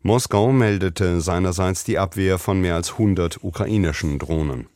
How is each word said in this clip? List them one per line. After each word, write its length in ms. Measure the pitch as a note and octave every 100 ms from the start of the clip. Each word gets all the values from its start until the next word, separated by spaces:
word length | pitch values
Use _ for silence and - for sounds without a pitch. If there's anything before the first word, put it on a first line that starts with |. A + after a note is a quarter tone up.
Moskau 480 | - A2+ - G2+ A2+
meldete 680 | C3+ A2 G2+ F#2 E2 F#2 F2
seinerseits 640 | E2 F2 F#2 F2 F#2 F#2+
die 140 | - F2
Abwehr 400 | F#2 G2 F#2+ F#2
von 240 | - F#2+
mehr 140 | F2+ E2+
als 240 | F2 -
hundert 440 | G#2+ F#2 E2+ -
ukrainischen 760 | F#2+ - B2 G#2+ E2+ D2+ E2 C#2+
Drohnen. 480 | C#2 D#2+ D2+ B1+ A1+